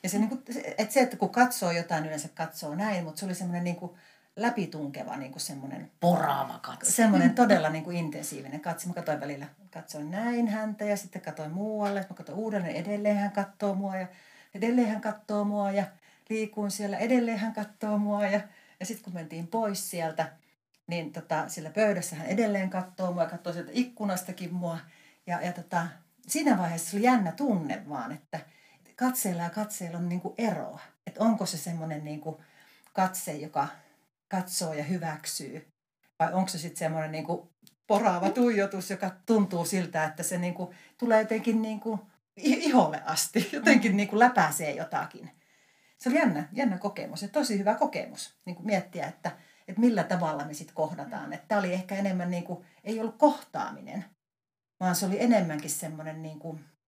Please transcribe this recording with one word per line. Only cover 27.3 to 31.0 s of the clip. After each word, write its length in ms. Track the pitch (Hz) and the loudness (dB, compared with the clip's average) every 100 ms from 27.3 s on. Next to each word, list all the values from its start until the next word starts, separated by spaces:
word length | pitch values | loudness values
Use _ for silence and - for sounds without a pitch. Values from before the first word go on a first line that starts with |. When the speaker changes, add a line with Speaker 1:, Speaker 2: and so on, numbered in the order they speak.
Speaker 1:
tunne 500 | - 285 196 151 - - | 0 2 2 0 -6 -6
vaan, 240 | 139 113 | -8 -8
että 280 | - _ 160 - _ _ _ _ - | -10 _ -12 -12 _ _ _ _ -2
katseella 460 | 254 247 202 175 | 0 0 -2 -2
ja 80 | 170 | -2
katseella 480 | 214 208 - 175 175 | -4 -6 -6 -6 -4
on 100 | 175 | -2
niinku 260 | 180 - - | -2 -4 -2
eroa. 420 | 226 170 - - - _ | 0 0 -6 -12 -18 _